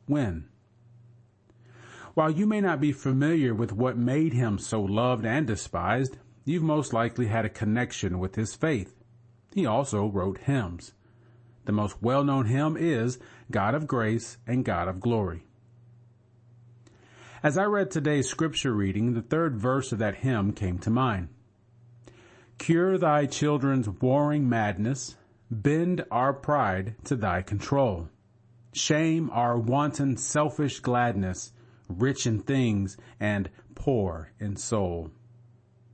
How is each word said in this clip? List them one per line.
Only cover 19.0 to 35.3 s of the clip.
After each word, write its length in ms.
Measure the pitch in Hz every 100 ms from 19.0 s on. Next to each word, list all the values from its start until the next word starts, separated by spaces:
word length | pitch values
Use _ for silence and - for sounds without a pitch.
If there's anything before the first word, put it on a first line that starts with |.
| 117
the 100 | 117
third 380 | - 156 165 113
verse 320 | 123 135 131
of 60 | 101
that 180 | 107 101
hymn 380 | 131 117 101
came 240 | - 95 90
to 100 | 113
mind. 380 | 117 131 98 85 - _ _ _ - - - - - - - - -
"Cure 380 | - 165 185 185
thy 300 | 165 147 143
children's 640 | - 147 147 139 131 104
warring 600 | 92 127 139 147 147 131
madness, 680 | 117 104 95 110 139 - - _ _ -
bend 540 | 113 143 156 170 175 -
our 220 | 120 131
pride 640 | - - 147 110 92 98 110
to 100 | -
thy 260 | 131 98 90
control. 680 | 95 101 - 139 127 92 85 _ _ _ _ - -
Shame 580 | - - 151 160 165 156
our 260 | 120 120 120
wanton 600 | 113 135 147 143 139 127
selfish 640 | - 151 151 135 143 -
gladness, 720 | - 123 120 101 95 90 - - - - -
rich 380 | 90 127 135 123
in 140 | 107
things 560 | - 135 120 101 98 - - -
and 280 | 104 101 90 - - -
poor 560 | - 123 95 80 80 -
in 160 | 107 95
soul." 560 | - 107 92 85 78 - -